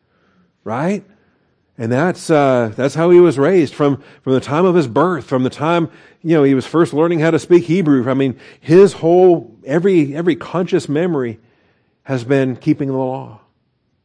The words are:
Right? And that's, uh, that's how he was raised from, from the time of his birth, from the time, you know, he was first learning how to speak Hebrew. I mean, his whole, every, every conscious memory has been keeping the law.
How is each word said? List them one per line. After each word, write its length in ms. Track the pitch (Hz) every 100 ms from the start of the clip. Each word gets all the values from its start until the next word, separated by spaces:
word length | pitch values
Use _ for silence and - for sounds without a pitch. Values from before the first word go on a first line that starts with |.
| _ _ _ _ _ _
Right? 400 | 101 117 170 202 - _ _ _ _ _ _ -
And 120 | 113
that's, 380 | 123 180 - -
uh, 440 | 151 139 127 113 107
that's 180 | 120
how 140 | 160 170
he 100 | 175
was 180 | 175 135
raised 340 | 143 190 139
from, 300 | - 143 135 - -
from 120 | 131
the 60 | 131
time 260 | 117 151 185
of 80 |
his 120 | 175 131
birth, 380 | 123 180 160
from 200 | - 131
the 60 | 127
time, 400 | - 151 170 160 - - _
you 140 | 160 165
know, 60 |
he 120 | 139
was 120 | 135 -
first 260 | 156 170
learning 280 | 139 170 170
how 100 | 165
to 80 | 160
speak 260 | - 180
Hebrew. 460 | 175 180 151 135 120
I 40 |
mean, 240 | 131 135 - - -
his 340 | - 175 202
whole, 640 | - 160 180 185 165 - -
every, 500 | - 165 196 180 139
every 220 | 147 175 147
conscious 540 | - 170 180 170 -
memory 480 | 147 180 151 120 107 _ _ _ _ _ _
has 220 | - 131
been 320 | 117 139 131 120
keeping 320 | 156 151 139
the 80 | 131
law. 440 | 131 131 123 110 _ _ _ _ _ _